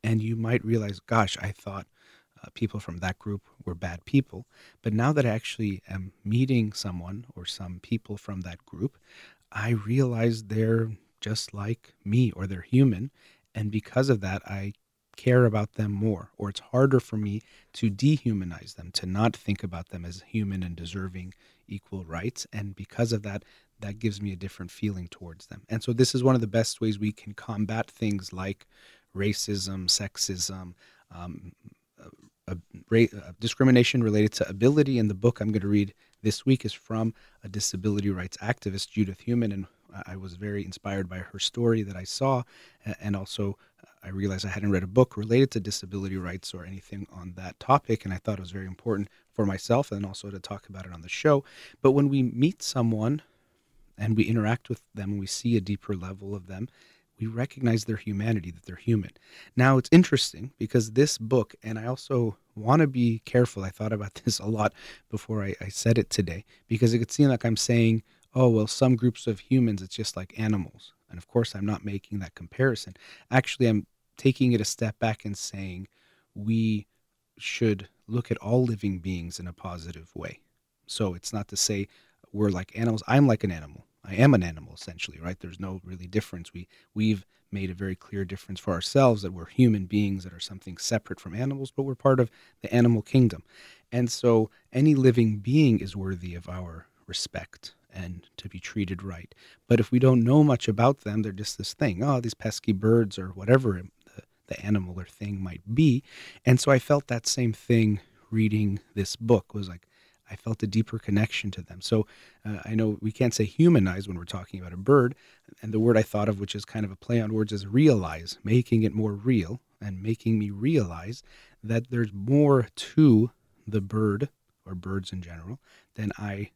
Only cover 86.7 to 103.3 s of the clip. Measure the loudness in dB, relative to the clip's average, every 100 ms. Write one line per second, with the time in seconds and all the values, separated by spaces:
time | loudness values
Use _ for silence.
86.7 | _ _ -2 0 0 -4 _ _ -8 -8
87.7 | -6 -6 -8 -10 -8 -8 -8 -12 -10 -4
88.7 | -4 0 4 6 4 -2 -12 -12 2 4
89.7 | 4 0 0 0 -2 -8 -14 -16 -14 -16
90.7 | -10 -4 -4 -4 -12 -10 -6 -6 -6 -8
91.7 | -6 -6 0 4 4 4 _ _ _ 0
92.7 | 6 6 6 4 6 6 4 -14 -20 -20
93.7 | -20 _ -2 -2 2 4 4 4 _ _
94.7 | 4 6 8 6 6 4 2 2 4 6
95.7 | 4 0 -8 -6 -8 -8 -12 -10 -10 -10
96.7 | -14 -20 _ -12 -8 -6 -8 -12 -20 -20
97.7 | _ _ -12 -10 -12 _ -18 -14 -14 -8
98.7 | -4 -4 -4 -8 -14 -18 _ -20 _ _
99.7 | 4 4 4 6 6 6 6 6 4 0
100.7 | 2 4 2 -4 -4 -4 -6 -10 -8 -10
101.7 | -2 -2 0 0 0 -2 -6 -8 -6 -2
102.7 | 0 4 4 4 -4 -10